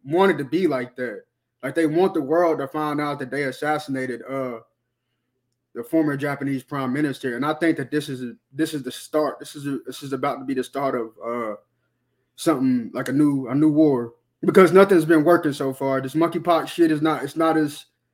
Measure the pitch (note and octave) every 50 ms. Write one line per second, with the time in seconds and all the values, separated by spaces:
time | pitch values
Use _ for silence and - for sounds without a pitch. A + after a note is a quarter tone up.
0 | - C3+ D#3 F3+ G3 G3 D#3+ C#3+ C#3 B2 D3 F3+ F#3+ D#3 C#3 B2+ B2 A#2+ - -
1 | B2+ A#2 G#2 F#2+ - _ _ _ _ _ _ _ - C3 B2+ E3 E3 D3+ D#3 E3+
2 | F#3+ F#3+ - E3 C#3 C3 D#3 E3+ F3 E3 D#3 C#3+ C#3 C3+ - D3+ D3+ D3+ D3 D3
3 | D3 D3 C#3+ C3+ C3+ B2+ C3+ C#3+ C#3+ C3 C3 - D3 D3+ D3+ D3 D3 - C3+ C3
4 | C3 B2+ A#2+ A2+ - B2+ C3+ C3+ C3 B2+ A#2+ A2+ - _ _ _ _ _ _ _
5 | _ _ _ _ _ _ _ _ _ _ _ _ _ _ - A#2+ A#2 - D#3+ D#3+
6 | D#3 D3+ C#3 C3+ C#3+ C#3+ C#3 - C#3 C#3 C#3 C3 - - D3 C#3 C3 B2+ B2 D3
7 | D3+ C#3+ C3 - - C3 A#2+ A#2 C#3 D3+ D#3 D3+ E3+ E3 D#3 D3+ C3+ B2 D3 D3+
8 | C#3+ D3 C3+ B2 B2+ A#2+ A2 - _ _ - C#3 D#3+ D#3 D#3 C#3+ B2 B2+ - -
9 | - - - D3+ D3+ C3+ - - D3+ - - D3+ C#3 C#3+ C#3 B2 - C3 B2+ -
10 | D3 C3+ C3+ B2+ C3+ C#3+ B2 C3 C3 C3 C3+ B2+ B2 - - C#3 C#3+ C3+ B2+ B2
11 | A2+ A2+ - - - A#2 A#2+ A#2+ A#2 A2 G#2 - _ _ _ _ _ _ _ _
12 | _ _ _ _ _ _ _ - - E3+ D#3 B2+ C3 C3 B2+ B2 A2+ - - B2
13 | B2+ B2 C3 C#3+ D3+ D3 C#3+ C3+ C3 A#2 B2+ C#3+ D#3 D#3 D3 D3+ D#3+ D3+ C3+ A#2+
14 | A#2+ A#2 - _ _ _ _ _ - F3+ D#3 - F#3 E3+ E3+ F#3+ G3 G3 G3 E3+
15 | D#3 D#3 E3+ D#3 D3 E3+ E3+ E3+ E3+ D3+ C3+ - C#3+ C3+ C3 - C3+ C3+ C3+ C3
16 | C3 C3 - D#3 E3 E3 E3+ F3 - F3+ E3+ D#3 - - - F3 E3+ D#3+ D#3 D3
17 | D3+ D#3+ D3+ - C#3+ C#3+ - D#3+ E3 D#3+ D#3 D#3 D#3 D3 D3 - - _ _ _
18 | _ _